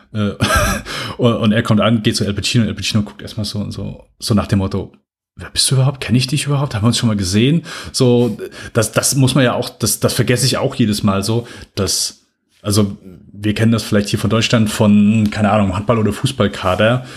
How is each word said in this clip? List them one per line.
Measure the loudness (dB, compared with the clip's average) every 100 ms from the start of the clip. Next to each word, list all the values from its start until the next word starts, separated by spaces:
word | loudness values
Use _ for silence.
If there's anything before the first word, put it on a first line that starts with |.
| _
äh, | -4 -4 -2 0 2 0
<laughs> | -2 -8 -10 -10 0
und, | 2 2
und | 2
er | 2
kommt | 2 2
an, | 4 2
geht | 0 0
zu | -2
Al |
Pacino | -2 -2 0
und | 0
Al |
Pacino | -2 -2 -2
guckt | -2 -8
erstmal | -12 -8 -6
so | -6
und | -8
so, | -8 -10 -12 -18 _
so | -2
nach | 0 2
dem | 0
Motto, | 0 -4 -8 -14 _ _ _ -20
„Wer | -8
bist | -4 0
du | 2
überhaupt? | 0 -2
Kenn | 0
ich | 0 2
dich | -2
überhaupt? | -2 -2 -2
Haben | 0
wir | 0
uns | 2
schon | 0
mal | 0
gesehen?“ | 0 2 2 2 -2 -10 -10
So, | 0 4 4 2 -2 -10 -14 -6
das, | -2 -2
das | -2 0
muss | 2 2
man | 2
ja | 2
auch, | 0 -4
das, | -4 -4 0
das | 0
vergesse | 0 0 0
ich | 0 0
auch | -2
jedes | 0 0 0
Mal | 0 0
so, | -2 -4 -4 -12 -12
dass, | -4 -2 -2 -6 -10 _ _ _ _
also | -2 0 0 -4 -16 -20 -20
wir | -6 -4
kennen | 2 2
das | 2
vielleicht | 2 0 0
hier | -2
von | 0
Deutschland | 0 2 2 2
von, | 2 4 6 6 4 2
keine | 2 2
Ahnung, | 2 2
Handball- | 0 0 0
oder | 0
Fußballkader, | 0 -4 0 -2 0 -2 2 2 0 -4